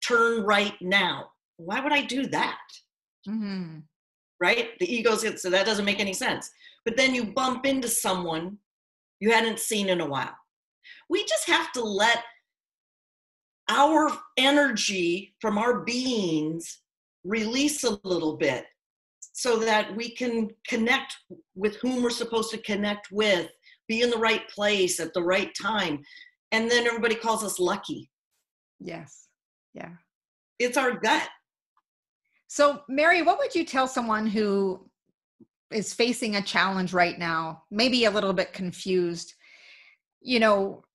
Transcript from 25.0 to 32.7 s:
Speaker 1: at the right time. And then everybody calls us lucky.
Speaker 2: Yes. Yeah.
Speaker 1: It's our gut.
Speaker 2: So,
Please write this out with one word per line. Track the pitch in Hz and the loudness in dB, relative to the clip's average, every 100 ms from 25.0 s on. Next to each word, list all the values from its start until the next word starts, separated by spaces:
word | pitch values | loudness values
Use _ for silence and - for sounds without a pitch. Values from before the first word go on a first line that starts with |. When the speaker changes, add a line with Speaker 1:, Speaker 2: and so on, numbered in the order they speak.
Speaker 1:
at | 160 | -4
the | 185 | -2
right | 170 196 185 - | 2 2 0 -4
time. | 202 214 175 147 - - - _ _ | -4 -2 -2 -4 -8 -20 -20 _ _
And | 220 233 | -2 2
then | 240 240 | 2 2
everybody | 226 226 | 0 0
calls | 220 226 214 | 0 0 -2
us | 202 - | -2 -2
lucky. | 185 202 - 147 - _ _ _ _ _ _ - | -2 -2 -6 -12 -12 _ _ _ _ _ _ -18
Speaker 2:
Yes. | 170 165 151 - _ _ _ _ _ | -14 -14 -16 -20 _ _ _ _ _
Yeah. | - 170 175 _ _ _ _ _ - | -18 -18 -18 _ _ _ _ _ -4
Speaker 1:
It's | 240 277 | -2 0
our | 254 220 | 0 0
gut. | 220 302 - - _ _ _ _ _ _ _ _ _ _ - | 2 2 0 -12 _ _ _ _ _ _ _ _ _ _ -6
Speaker 2:
So, | - 285 | 4 4